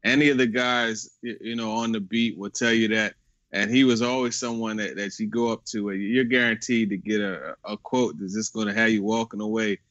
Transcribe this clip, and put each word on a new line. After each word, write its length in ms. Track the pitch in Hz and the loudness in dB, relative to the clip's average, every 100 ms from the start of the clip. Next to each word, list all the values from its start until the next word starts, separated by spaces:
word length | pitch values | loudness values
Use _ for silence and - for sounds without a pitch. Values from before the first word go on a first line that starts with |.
Any 260 | 104 135 147 | 2 4 4
of 80 | 131 | 4
the 100 | 127 | 2
guys, 640 | 117 123 123 117 110 - _ | 2 0 2 0 -4 -10 _
y-, 140 | 120 110 | -12 -10
you 140 | 110 117 | -8 -6
know, 160 | 113 | -2
on 200 | 110 117 | -2 0
the 80 | 113 | -2
beat 380 | 92 117 117 87 | -2 0 0 -2
will 120 | 101 | -8
tell 240 | - 117 | -2 2
you 140 | 117 110 | 4 4
that. 240 | 110 107 - _ _ _ | 2 0 -4 _ _ _
And 180 | 95 104 | -4 2
he 140 | 123 | 4
was 180 | 135 113 | 6 4
always 360 | 120 127 123 113 | 2 0 -2 -4
someone 400 | 123 117 113 107 | -4 -4 -4 -4
that, 180 | 101 71 | -6 -6
that 240 | 101 - | -8 -4
you 80 | 107 | -4
go 240 | 117 117 | 0 0
up 140 | 110 - | -2 -6
to 240 | 110 101 | -6 -4
and 120 | 98 | -4
you're 220 | 101 123 | 0 2
guaranteed 640 | 123 127 120 110 - 120 107 | 2 2 2 0 0 0 2
to 60 | 98 | -2
get 220 | 101 107 | -2 -2
a, 360 | 104 87 71 - - | 0 -4 -8 -12 -10
a 120 | 104 | -10
quote 380 | - 127 120 76 | -4 0 0 -2
that's 160 | 98 104 | -6 -6
just 180 | 110 | -6
gonna 200 | 113 104 | -4 -2
have 160 | 101 113 | 2 2
you 140 | 110 | 2
walking 380 | 101 113 113 104 | 2 0 -2 -6
away 380 | 107 110 110 98 _ | -4 -2 -2 -2 _